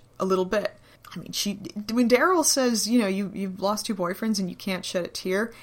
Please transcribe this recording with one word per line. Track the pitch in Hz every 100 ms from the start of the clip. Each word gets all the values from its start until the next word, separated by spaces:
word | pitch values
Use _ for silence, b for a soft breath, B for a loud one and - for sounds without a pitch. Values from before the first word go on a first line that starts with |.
| - -
a |
little | 190 185
bit. | 185 208 - - b b -
I | 175
mean, | -
she, | - 202 202 190 208 208
when | 233 240
Daryl | 247 330 370
says, | 285 - 254 220 208
you | 240
know, | 202
"You, | 190 202
you've | - 196 185
lost | 196 208 -
two |
boyfriends | 190 175 190 226 202
and | 180
you | 180
can't | - 185
shed | - 185
a | 170
tear," | - 185 190 220 B